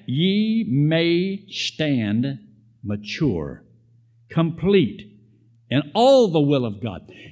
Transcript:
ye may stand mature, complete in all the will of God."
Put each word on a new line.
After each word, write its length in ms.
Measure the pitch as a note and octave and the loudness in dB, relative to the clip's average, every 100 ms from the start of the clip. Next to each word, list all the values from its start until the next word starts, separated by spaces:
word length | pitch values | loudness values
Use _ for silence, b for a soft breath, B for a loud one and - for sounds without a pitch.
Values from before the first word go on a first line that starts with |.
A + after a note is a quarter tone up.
| - | -6
ye 580 | C3 F#3 G3+ G#3+ A3 | 0 2 2 0 0
may 800 | A3+ C3+ D3 E3 E3+ E3+ F#3+ G3 - | 0 0 2 2 2 0 0 -6 -10
stand 920 | - - - D3+ C3 G#2 A2 C3+ C3+ - - _ _ | -10 -10 -4 -2 0 0 0 -2 -6 -16 -20 _ _
mature, 840 | G2 G#2 - - D3+ F2 C#2+ B1 - _ _ _ _ _ _ | -8 -8 -8 -4 -2 -2 -6 -12 -20 _ _ _ _ _ _
complete 840 | - E3 - F3+ G3+ A2+ - - - _ _ _ _ _ | -2 -2 -2 2 2 2 -4 -18 -20 _ _ _ _ _
in 120 | B2+ D3 | -2 -2
all 340 | G3+ B3+ C4+ A3 | 2 6 6 4
the 120 | D#3 | 2
will 240 | C#3+ C#3+ | 2 2
of 160 | A#2 F#2+ | -2 -6
God." 300 | A2+ E2+ - B B | -8 -10 -16 B B